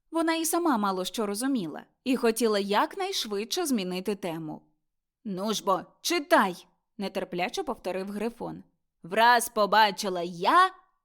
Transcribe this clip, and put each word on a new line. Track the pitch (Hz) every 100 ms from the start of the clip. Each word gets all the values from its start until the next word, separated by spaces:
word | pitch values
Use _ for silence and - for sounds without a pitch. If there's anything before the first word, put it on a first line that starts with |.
| _
Вона | 330 330
і | 330
сама | 320 339 339 233
мало | 202 185
що | - - 208
розуміла | 202 262 262 160 - - _
і | 247 247
хотіла | 226 226 226 208
якнайшвидше | 202 208 311 392 381 370 226 202 226 - 269
змінити | 240 180 180 185
тему. | 202 180 165 156 151 _ _ _ _ _ _
"Ну | 220 180 214
ж | 202
бо, | 196 185 - _
читай", — | - 339 285 311 196 175 - _ _ -
нетерпляче | 190 190 185 175 185 -
повторив | 294 226 185 185 196
Грифон. | 208 226 233 170 160 - _ _ _
"Враз | 165 214 233 240 226
побачила | 220 202 208 214 185 208 180
я". | 180 170 196 339 370 - _ _